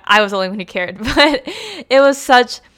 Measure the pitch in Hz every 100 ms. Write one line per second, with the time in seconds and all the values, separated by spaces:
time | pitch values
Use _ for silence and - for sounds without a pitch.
0 | - 208 208 196 190 202 180 196 180 190
1 | 220 - 294 294 - 427 440 381 - 269
2 | 277 277 - 247 247 - _